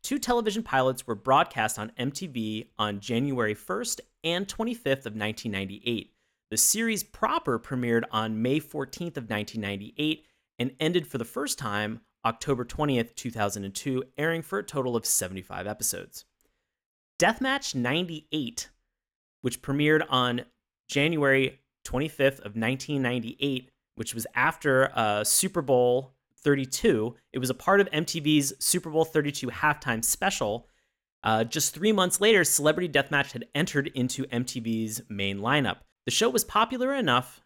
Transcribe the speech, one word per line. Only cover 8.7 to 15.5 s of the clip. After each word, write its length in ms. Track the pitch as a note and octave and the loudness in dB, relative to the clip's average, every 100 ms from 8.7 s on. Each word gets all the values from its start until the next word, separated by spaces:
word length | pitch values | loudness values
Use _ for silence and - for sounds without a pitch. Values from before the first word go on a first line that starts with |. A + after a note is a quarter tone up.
| D3+ C3+ - E3+ D3 | -8 -8 -8 -8 -8
of 120 | A2+ | -4
nineteen 320 | G#2+ G#2 A2+ | -4 -4 -4
ninety-eight 640 | G2+ G2+ G#2 - D3+ D#3 _ _ _ - | -4 -6 -8 -4 -2 -2 _ _ _ -6
and 140 | B2+ - | -6 0
ended 260 | D#3 F3 | 0 0
for 140 | D3 B2+ | -2 -6
the 60 | |
first 340 | A2+ - C#4+ - | -6 -6 -4 -4
time 420 | A#2 G#2 G#2+ A#2 _ _ | -2 -2 -2 -6 _ _
October 380 | A2+ A2+ - B2+ | -4 -2 -2 -2
twentieth, 520 | A#2+ - D3+ B2+ A#2 | -2 -2 2 2 0
two 160 | - B2 | -6 -8
thousand 340 | A2 G2+ G#2 | -2 -2 -2
and 100 | G2 | -8
two, 280 | F#2+ C#3+ B2+ - - | -6 -4 -4 -4 -2
airing 240 | D#3 E3 | -2 -2
for 160 | D#3 G3 | -4 -6
a 40 | |
total 320 | G3+ C#3+ B2+ | -4 -4 0
of 100 | A#2 | 0
seventy-five 600 | - - F#2 F#2+ F2+ | 0 0 -2 -8 -10